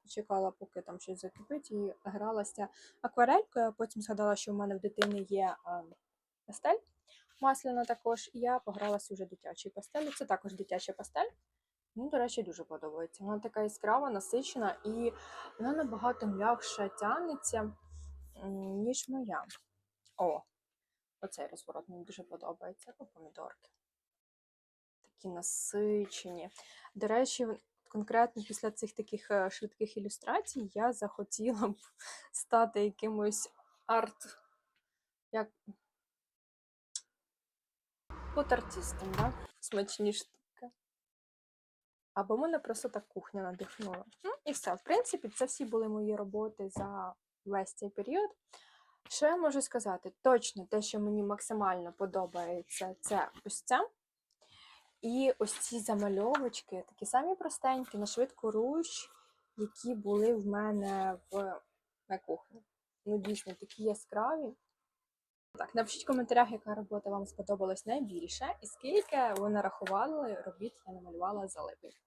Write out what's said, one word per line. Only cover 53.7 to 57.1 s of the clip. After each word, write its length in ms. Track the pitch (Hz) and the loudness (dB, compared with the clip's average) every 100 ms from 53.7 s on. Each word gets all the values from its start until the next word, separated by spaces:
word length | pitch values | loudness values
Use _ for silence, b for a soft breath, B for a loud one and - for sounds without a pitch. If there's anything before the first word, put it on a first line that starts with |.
| 254 440 - _ _ _ _ B B B B B B | 2 2 -4 _ _ _ _ B B B B B B
І 340 | 226 247 269 254 | 0 4 4 4
ось 200 | 208 - | 0 0
ці 200 | - 233 | -4 -2
замальовочки, 1040 | 208 208 202 196 220 294 247 - - 185 - | 0 2 4 2 4 4 2 -4 -8 -10 -10
такі 180 | _ | _
самі 280 | 202 | 2